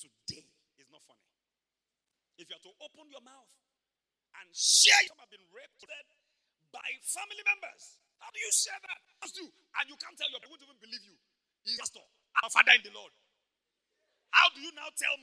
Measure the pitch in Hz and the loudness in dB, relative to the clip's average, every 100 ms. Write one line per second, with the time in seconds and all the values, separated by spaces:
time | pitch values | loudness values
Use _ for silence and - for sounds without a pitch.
0 | - _ - - 143 _ _ _ 135 151 | -20 _ -16 -16 -20 _ _ _ _ -20
1 | _ 120 _ _ _ _ _ _ _ _ | _ _ _ _ _ _ _ _ _ _
2 | _ _ _ - 165 170 - - 302 - | _ _ _ -20 -20 -20 -20 -20 -20 -20
3 | 302 262 247 269 226 _ _ _ _ _ | -20 -20 -20 -20 _ _ _ _ _ _
4 | _ _ _ - 180 175 - - - - | _ _ _ -20 -14 -2 4 6 8 8
5 | - - 247 202 175 202 294 _ - 294 | 4 -4 -20 -20 _ -20 -20 _ -18 -18
6 | - _ _ _ _ _ _ 247 - 262 | -20 _ _ _ _ _ _ -14 -12 -10
7 | - 349 403 415 415 403 370 - - - | -8 -8 -8 -6 -4 -4 -6 -18 -20 -20
8 | _ _ - - 440 - 415 381 381 349 | _ _ -18 -10 -2 0 0 -6 -12 -14
9 | _ _ 403 381 339 - _ 226 277 294 | _ _ -16 -16 -18 -20 _ -6 -6 -10
10 | 339 320 294 247 262 311 277 254 220 240 | -18 -12 -10 -12 -18 -20 -20 _ -20 -20
11 | 202 165 _ _ _ _ - 240 247 - | -20 _ _ _ _ _ -8 -6 -6 -12
12 | - _ _ - 226 - - 247 202 208 | -18 _ _ -4 2 4 6 6 4 -14
13 | 190 _ _ _ _ _ _ _ _ _ | -20 _ _ _ _ _ _ _ _ _
14 | _ _ _ - 349 277 311 302 302 - | _ _ _ 4 4 2 -10 -14 -12 -6
15 | - 285 | -6 -6